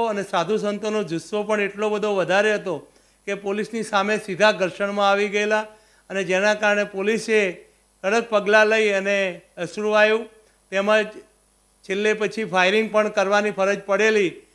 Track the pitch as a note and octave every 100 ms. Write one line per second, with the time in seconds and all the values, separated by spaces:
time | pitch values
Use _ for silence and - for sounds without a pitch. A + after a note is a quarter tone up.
0 | A#3 G#3 F#3+ F#3 E3 G#3+ G#3 G#3 G#3+ G#3+
1 | F3+ E3 - G#3+ G#3 G#3+ G3+ G3 G#3+ G#3
2 | G#3+ G3+ E3 F#3+ G#3+ G#3 F3+ D3+ - _
3 | _ _ - G3+ G3 G#3 G#3 A3+ G#3+ G3+
4 | G3 G#3+ G#3 F3+ G#3 F#3+ F#3 - G3+ G3+
5 | G3+ G3+ G#3 G3+ G#3+ G#3+ G#3+ - _ _
6 | - F#3+ F3+ F#3 G#3 G#3 G#3+ G#3 G#3 F#3+
7 | G3+ A3+ A3 G#3+ G3 F3 - _ _ _
8 | F#3+ A3+ A#3 G#3 G3 G#3+ G#3+ A3 G#3+ G3
9 | G3 G3+ F#3+ F3 _ - E3+ G#3 G#3+ G#3+
10 | G#3+ A3 A#3+ _ _ _ - F#3+ G3+ G#3+
11 | G#3 - - _ _ _ _ _ - F#3+
12 | G#3+ G#3+ G#3 G#3+ G#3+ F#3 F3+ G#3+ A3 G#3+
13 | G#3+ G#3 G3 G#3 G#3 F#3+ F#3+ G3 G3 G3
14 | A3 A3 F3+ - -